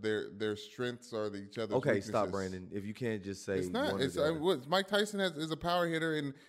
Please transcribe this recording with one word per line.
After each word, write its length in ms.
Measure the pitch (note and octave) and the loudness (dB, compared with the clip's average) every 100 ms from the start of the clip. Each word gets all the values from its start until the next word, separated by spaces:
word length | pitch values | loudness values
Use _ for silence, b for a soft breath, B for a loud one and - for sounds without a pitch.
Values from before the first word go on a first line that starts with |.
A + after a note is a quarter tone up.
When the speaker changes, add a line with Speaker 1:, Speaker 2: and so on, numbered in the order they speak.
Speaker 1:
their, 280 | G#2+ G#2+ - | 0 0 0
their 240 | G2+ G#2+ G#2 | -2 -2 -2
strengths 580 | - - B2 A#2+ - | -6 -4 -4 -4 -6
are 160 | A2+ G#2+ | -4 -2
the, 100 | G2+ | -4
each 180 | G2+ - | -8 -4
other's 160 | A2 B2 | 0 2
Speaker 2:
Okay, 240 | C3+ G#2 | 4 2
stop, 260 | G#2+ A2+ F#2+ | 2 2 2
Speaker 1:
weaknesses. 40 | |
Speaker 2:
Brandon. 380 | G2 F#2 F#2 F2+ | 2 -2 -4 -6
If 140 | G2+ G2+ | -6 -6
you 80 | G#2+ | -4
can't 260 | A#2+ A2 | -2 -2
just 220 | F#2+ G2 - | -4 -6 0
say 140 | F#2+ | 0
Speaker 1:
It's 100 | F#2 | 2
not. 220 | A3+ C#4+ | 0 0
Speaker 2:
one 100 | G3 | 2
or 40 | F#3+ | 0
Speaker 1:
It's, 100 | E3+ | 2
Speaker 2:
the 80 | |
Speaker 1:
I, 60 | D3 | 2
Speaker 2:
other. 100 | D#3+ | 2
Speaker 1:
what, 280 | E3+ D#3 C3 | 2 2 2
Mike 200 | F#3 G3 | 0 2
Tyson 320 | G3+ G#3 G#3 | 2 2 0
has, 140 | F#3 | 0
is 180 | D3+ D#3+ | 0 -4
a 60 | D#3 | -2
power 300 | F3 F3+ E3+ | 0 2 2
hitter, 280 | D#3+ D#3+ D3+ | 2 0 0
and, 180 | C#3+ C3+ | -2 -6